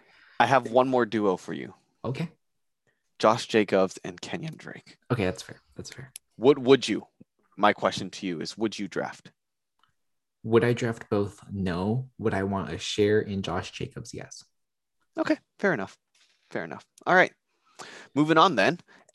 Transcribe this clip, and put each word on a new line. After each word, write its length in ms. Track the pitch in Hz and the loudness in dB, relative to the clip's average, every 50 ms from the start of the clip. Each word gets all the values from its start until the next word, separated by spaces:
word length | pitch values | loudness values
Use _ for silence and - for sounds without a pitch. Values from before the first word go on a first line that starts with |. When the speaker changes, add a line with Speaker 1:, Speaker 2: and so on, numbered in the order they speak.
| _ _ _ _ _ _ _ - | _ _ _ _ _ _ _ 0
Speaker 1:
I 60 | 117 | 2
have 260 | 117 135 131 120 113 | 4 4 2 2 4
one 160 | 113 127 127 | 2 2 4
more 180 | 135 131 123 117 | 4 2 0 0
duo 320 | 104 110 110 104 98 90 | 0 0 0 2 2 0
for 160 | 85 - - 82 | 0 -4 -8 -10
you. 200 | 73 64 - - _ _ _ _ _ - | -10 -10 -12 -16 _ _ _ _ _ -8
Speaker 2:
Okay. 240 | 113 127 135 165 165 - _ _ _ _ _ _ _ _ _ _ _ _ _ _ _ _ | -8 -6 -6 -8 -8 -12 _ _ _ _ _ _ _ _ _ _ _ _ _ _ _ _
Speaker 1:
Josh 300 | - 110 107 113 117 - | 2 2 2 2 2 0
Jacobs 500 | - - 110 104 - 104 95 95 92 - - - | 0 2 2 2 4 2 2 2 2 -2 -8 -12
and 180 | 101 87 87 | -12 -12 -12
Kenyon 340 | - - - 87 80 80 - | -12 -10 -10 -10 -10 -12 -12
Drake. 400 | - - - - - - - - _ _ - | -14 -16 -18 -18 -18 -20 -20 -20 _ _ -4
Speaker 2:
Okay, 140 | 123 107 92 | -2 -2 -2
that's 160 | 92 92 - | -2 -4 -6
fair. 180 | - - - - _ _ _ | -12 -18 -20 -20 _ _ _
That's 140 | - - - | -18 -18 -16
fair. 220 | - - 131 - - - _ _ _ | -16 -18 -18 -18 -20 -20 _ _ _
Speaker 1:
Would, 220 | - 107 135 151 139 | 2 4 4 4 4
would 280 | 123 123 135 127 - | 6 6 6 6 6
you? 200 | - 101 90 - - _ _ - _ _ _ _ _ _ | 2 -2 -4 -4 -10 _ _ -20 _ _ _ _ _ _
My 160 | - 104 104 98 | 2 2 2 4
question 380 | - - 98 92 - 107 92 | 2 0 0 0 -2 -6 -10
to 160 | - - 104 | -10 -8 -6
you 140 | 92 85 78 | -6 -6 -6
is: 140 | 87 - - | -8 -10 -6
Would 200 | 101 113 107 - | -4 -4 -4 -4
you 100 | - 101 | -6 -10
draft? 440 | 90 - - - - - - - - _ _ _ _ _ _ _ _ _ _ _ _ _ _ _ _ _ _ _ _ _ _ - | -6 -6 -6 -6 -6 -10 -14 -20 -20 _ _ _ _ _ _ _ _ _ _ _ _ _ _ _ _ _ _ _ _ _ _ -2
Speaker 2:
Would 200 | 113 113 117 117 | 2 2 4 4
I 100 | 120 120 | 4 0
draft 360 | 110 123 117 113 - - - | 0 -4 -6 -6 -8 -6 -4
both? 300 | 110 101 101 92 - - - - | -2 -2 -2 -4 -8 -14 -16 -12
No. 580 | 101 98 92 92 85 90 92 104 113 131 131 - _ - | -8 -6 -4 -4 -2 -2 -2 -2 -2 -2 -4 -8 _ -6
Would 160 | 107 110 101 | -4 -2 -2
I 80 | 95 98 | -2 -2
want 280 | 98 98 95 85 71 | -2 -4 -4 -6 -6
a 60 | - | -8
share 420 | - - - - - 104 101 104 107 | -10 -8 -6 0 0 2 2 2 2
in 200 | - 104 98 95 | 0 -2 -6 -6
Josh 300 | 95 - 82 92 90 - | -6 -4 -6 -6 -8 -8
Jacobs? 420 | - - - 127 - - - - - | -10 -12 -12 -12 -12 -14 -16 -14 -14
Yes. 320 | - - - - - - _ _ _ _ _ _ _ _ _ _ _ _ _ _ | -14 -16 -16 -18 -20 -20 _ _ _ _ _ _ _ _ _ _ _ _ _ _
Speaker 1:
Okay, 200 | - 311 - 311 - _ _ _ | -4 -2 0 -2 -2 _ _ _
fair 160 | - - 196 165 | -2 -2 0 0
enough. 240 | 107 95 - - _ _ _ _ _ _ _ _ _ _ _ | -2 -4 -8 -12 _ _ _ _ _ _ _ _ _ _ _
Fair 120 | - 107 92 | -10 -10 -8
enough. 220 | 80 73 - - _ _ _ - | -10 -12 -16 -18 _ _ _ -2
All 80 | - 175 | 2 4
right. 180 | 185 165 - - _ _ _ _ _ _ _ _ - - - - - - - - | 4 4 4 0 _ _ _ _ _ _ _ _ -20 -20 -18 -18 -20 -20 -4 0
Moving 220 | 139 151 151 160 | 2 2 4 6
on 180 | 160 175 190 147 | 6 6 6 6
then. 240 | 104 95 123 170 175 _ _ - - _ - | 4 2 2 2 -2 _ _ -20 -20 _ -20